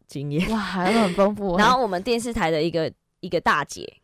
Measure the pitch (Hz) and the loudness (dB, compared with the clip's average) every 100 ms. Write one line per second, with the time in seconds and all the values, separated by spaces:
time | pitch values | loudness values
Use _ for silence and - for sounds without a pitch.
0 | _ 147 143 147 196 220 190 185 185 226 | _ -10 -4 -2 0 -2 -2 -2 0 2
1 | 202 175 196 208 196 175 214 254 226 180 | 2 4 2 2 -2 2 4 4 2 -2
2 | 208 233 240 226 165 160 165 160 156 - | -2 -2 -2 -2 0 0 0 0 -4 -6
3 | _ _ 180 170 - 160 147 - - - | _ _ -4 -2 2 0 -2 -8 -14 -18